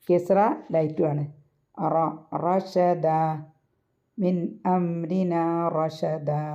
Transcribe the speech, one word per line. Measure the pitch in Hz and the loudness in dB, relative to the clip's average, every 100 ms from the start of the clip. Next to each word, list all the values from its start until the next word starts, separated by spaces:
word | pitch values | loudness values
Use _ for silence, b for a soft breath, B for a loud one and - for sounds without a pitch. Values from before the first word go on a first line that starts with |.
| _ | _
കിസ്റ | 175 175 196 214 302 - | 0 2 2 4 0 -2
ലൈറ്റുമാണ്. | 165 156 156 160 147 147 - _ _ _ - | 0 0 0 0 0 -4 -10 _ _ _ -6
റ, | 156 160 160 156 - | -2 0 0 -4 -10
റഷദ, | 147 160 185 190 185 175 170 156 160 160 156 151 _ _ _ _ _ _ - | -4 0 0 0 2 2 2 2 2 0 -2 -8 _ _ _ _ _ _ -2
മിൻ | 180 180 170 - | 0 0 -2 -4
അംരിന | 190 185 175 170 165 185 185 170 165 170 170 | 0 2 0 -2 -2 0 0 0 0 0 0
റഷദ. | 160 160 156 165 156 147 147 151 | 0 -2 -2 -4 -2 -2 -4 -4